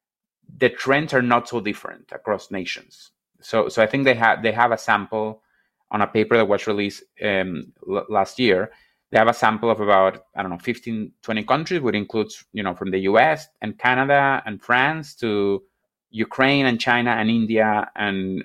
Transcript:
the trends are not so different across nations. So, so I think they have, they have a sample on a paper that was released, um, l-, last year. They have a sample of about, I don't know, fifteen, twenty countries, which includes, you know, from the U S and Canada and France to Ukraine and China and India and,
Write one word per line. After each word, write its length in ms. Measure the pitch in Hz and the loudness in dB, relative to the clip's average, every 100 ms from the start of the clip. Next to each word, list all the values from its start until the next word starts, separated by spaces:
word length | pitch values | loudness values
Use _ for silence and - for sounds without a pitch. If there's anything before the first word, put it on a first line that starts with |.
| _ _ _ _ _ - | _ _ _ _ _ 0
the 120 | 127 | 0
trends 440 | - 131 139 156 | 0 0 0 2
are 80 | 135 | 0
not 280 | 123 120 - | 2 0 0
so 100 | 120 | -6
different 520 | 104 98 - - - | -6 -8 -12 -18 -18
across 360 | - - 101 - | -12 -6 -6 -6
nations. 600 | 98 87 - - - - _ _ _ | -10 -8 -10 -14 -20 -20 _ _ _
So, 260 | - 113 - | -4 -2 0
so 140 | - | 2
I 60 | 107 | 2
think 160 | 139 | 2
they 100 | 135 | 2
have, 300 | 117 113 - | 4 2 2
they 80 | 110 | 0
have 200 | 110 120 | 2 0
a 60 | 113 | 0
sample 640 | - 104 98 110 107 110 _ _ _ _ - | 0 -2 -2 -6 -6 -10 _ _ _ _ -6
on 100 | 104 | -2
a 60 | 104 | 0
paper 300 | 113 107 117 | 0 2 2
that 100 | 101 | 2
was 200 | 101 - | 0 -2
released, 360 | 104 101 - - - | -2 -2 -6 -18 -8
um, 500 | 107 98 92 80 - - - | -2 -2 -2 -6 -10 -14 -6
l-, 160 | 98 - | -6 -2
last 300 | 104 95 - | -2 -2 0
year. 320 | 120 92 110 - _ _ - | 2 2 0 -10 _ _ 0
They 60 | 113 | 2
have 120 | 113 | 4
a 40 | |
sample 360 | 113 113 107 117 | 4 2 2 0
of 100 | 107 | 0
about, 460 | 104 98 95 - _ - | 4 4 4 0 _ -10
I 60 | |
don't 100 | 95 | -8
know, 60 | 90 | -8
fifteen, 560 | - 117 120 110 107 _ | -8 -8 -8 -8 -10 _
twenty 220 | - 107 | -6 -4
countries, 360 | 107 143 160 180 | -2 -2 -2 -4
which 160 | 123 104 | -2 -2
includes, 480 | 98 110 107 - _ | -2 -4 -4 -8 _
you 100 | 107 | -8
know, 140 | 98 90 | -6 -6
from 160 | 98 | -4
the 80 | 95 | -2
U 180 | 95 107 | 2 4
S 300 | 151 147 - - | 4 0 -8 -12
and 160 | 110 - | -12 -2
Canada 640 | 127 127 139 143 139 135 110 | 0 2 2 2 2 0 -4
and 160 | 98 | -8
France 540 | - 123 139 160 143 - | 0 0 0 -2 -10 -8
to 480 | 117 104 101 98 - _ _ _ _ | -4 0 0 -2 -6 _ _ _ _
Ukraine 560 | 110 110 - 135 139 135 | -6 -4 0 2 2 2
and 140 | 117 | 0
China 320 | 127 120 120 | 0 0 0
and 180 | 113 110 | 0 2
India 600 | 117 110 110 107 107 - - | 2 2 2 2 0 -2 -2
and, 480 | 104 98 95 92 | -2 0 -4 -6